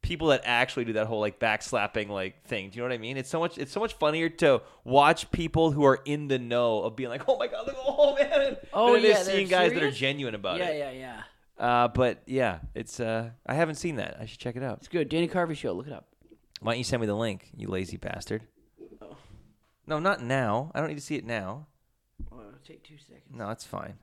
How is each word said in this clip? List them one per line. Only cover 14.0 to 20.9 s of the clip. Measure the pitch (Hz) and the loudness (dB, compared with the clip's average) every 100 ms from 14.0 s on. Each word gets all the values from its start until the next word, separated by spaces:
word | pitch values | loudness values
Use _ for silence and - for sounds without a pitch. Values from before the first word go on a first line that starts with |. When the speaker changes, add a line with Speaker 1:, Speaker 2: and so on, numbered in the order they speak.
| - - | -6 -10
Speaker 1:
I | 110 | -14
should | - | -10
check | 127 120 | -8 -6
it | |
out. | 131 110 | -8 -10
Speaker 2:
It's | - | -6
good. | 175 143 | -4 0
Dana | 160 170 | 0 0
Carvey | 185 170 151 | 0 -2 -2
show. | 123 | -4
Look | 90 139 | -6 -8
it | |
up. | 104 _ _ _ - _ - | -16 _ _ _ -20 _ -8
Speaker 1:
Why | 110 | -4
don't | 117 | -4
you | |
send | 120 127 | -2 -2
me | 110 | 0
the | 104 | 0
link, | 113 95 - - | -2 -4 -12 -12
you | 101 | -6
lazy | 95 95 95 | -4 -6 -8
bastard? | - 92 - 110 113 _ _ _ - - | -8 -10 -6 -8 -8 _ _ _ -20 -20
Speaker 2:
Oh. | - - - - - _ _ _ - | -20 -20 -20 -20 -20 _ _ _ -6
Speaker 1:
No, | 151 | 0
not | 175 202 | 0 0
now. | 120 135 120 107 156 | 0 0 2 0 -2
I | - | -4
don't | 160 | -4